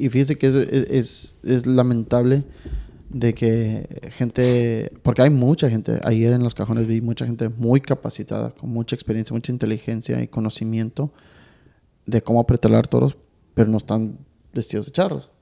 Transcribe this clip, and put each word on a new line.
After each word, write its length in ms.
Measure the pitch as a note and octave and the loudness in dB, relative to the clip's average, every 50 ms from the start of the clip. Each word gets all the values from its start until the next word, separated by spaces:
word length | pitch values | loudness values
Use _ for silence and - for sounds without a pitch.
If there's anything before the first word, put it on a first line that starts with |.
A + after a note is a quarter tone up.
| - | -4
y 40 | C3 | 0
fíjese 280 | A2+ B2+ C#3 C3+ D3+ - | 2 2 2 0 0 0
que 100 | - C3+ | 2 2
es, 80 | C3 | 2
es, 340 | C#3 C3 - - C3+ B2+ - | 2 0 2 0 0 0 2
es, 480 | - C3+ A2+ - - - - - - _ - | 0 0 0 -2 -6 -10 -12 -14 -16 _ -2
es 220 | - B2+ B2 A#2 A#2+ | 0 0 0 2 2
lamentable 760 | B2+ B2+ B2 B2 B2 A#2 A2+ - - B2 B2 B2+ C3+ C#3+ C#3 - - - - - - - - - - - - - | 2 4 4 2 2 -2 -2 0 0 2 4 4 2 2 0 -4 -10 -18 -14 -10 -8 -8 -10 -10 -18 -20 -18 -12
de 240 | - C3 A#2+ A#2 A2+ | -6 -2 0 0 0
que 760 | - A#2+ A2+ A2+ A#2 A2+ A2 A2 A2 - - - - - - | 2 2 2 2 2 0 -2 -2 -4 -6 -10 -14 -14 -14 -12
gente, 800 | - - B2+ A#2+ - - B2+ B2 B2 A#2+ A#2+ A#2 A2+ A2+ A2 - - - - | -6 -4 -4 -2 0 2 2 4 4 2 2 0 -2 -2 -4 -8 -8 -4 0
porque 180 | - - - B2+ | 0 4 6 6
hay 60 | D3 | 6
mucha 400 | D3+ C3+ B2 B2+ D#3+ - - C3 | 6 4 4 4 4 4 2 2
gente, 300 | A2+ A2 - - A2+ - - | 2 0 0 -2 -2 -2 0
ayer 300 | - A2+ A2 A2+ A#2 B2 | 0 2 4 4 4 4
en 100 | B2 B2 | 2 2
los 100 | A#2+ A2+ | 0 -2
cajones 340 | - G#2 G#2+ A2+ A2+ A2+ A2 | -4 -4 -2 0 0 0 0
vi 140 | A2+ A2+ | 0 -2
mucha 240 | A#2 A#2 A#2 - B2 | -2 -2 -4 -4 -4
gente 240 | A#2+ A#2 A2 A#2 A2 | -6 -4 -4 -4 -6
muy 320 | A2+ A#2 A#2+ A#2 B2 C#3 | -4 -2 2 4 4 4
capacitada, 720 | C3+ - C3 - - A2+ - - G#2+ - G#2 G#2 A2+ A#2+ | 4 2 -4 -4 -4 -10 -10 -10 -10 -8 -6 -6 -6 -6
con 180 | - - - - | -8 -10 -10 -8
mucha 260 | G#2+ A#2 A#2 - - | -6 -6 -4 -4 -6
experiencia, 380 | - - - A2 A2+ A2 - A#2 | -8 -4 -4 -4 -4 -4 -4 -6
mucha 180 | A#2 - - | -6 -6 -4
inteligencia 720 | B2 B2 A#2+ G#2+ A2 A2 - - A#2 A2 G#2+ - A#2+ B2 | -6 -4 -2 -2 -4 -4 -6 -6 -8 -6 -4 -4 -4 -4
y 60 | A#2+ A2+ | -4 -6
conocimiento 840 | - A#2+ A2 A2 - - A2+ A2 A2 A2+ A2 A2+ - - C#3+ D3 _ _ _ - _ - - _ _ _ _ _ _ _ _ _ _ _ - | -4 -4 -4 -4 -4 -6 -6 -4 -4 -4 -4 -6 -6 -6 -6 -6 _ _ _ -20 _ -20 -20 _ _ _ _ _ _ _ _ _ _ _ -8
de 160 | - A2 A2+ | -2 -2 0
cómo 180 | - - A2+ A#2 | 0 2 2 2
apretar 480 | A#2 - A#2+ A#2 - A2 A2 A2+ A#2 - | 2 2 2 2 4 4 4 4 2 2
toros, 280 | - B2 B2 C#3 C#3 - _ _ _ _ _ _ - | 2 2 2 2 0 -4 _ _ _ _ _ _ 0
pero 160 | - A2+ G#2+ | 2 2 2
no 80 | A2 G#2+ | 2 -2
están 420 | - - G#2+ A2 A2 G#2+ - - - _ _ _ _ _ - | -2 -2 -2 -2 -2 -4 -6 -12 -18 _ _ _ _ _ -8
vestidos 320 | - A#2 - - G#2+ G2+ | -8 -6 -4 -6 -6 -6
de 60 | - | -6
charros. 400 | - - F#3 G3 D#3+ C#3 - - _ _ | -2 -2 -2 -2 -2 -6 -10 -14 _ _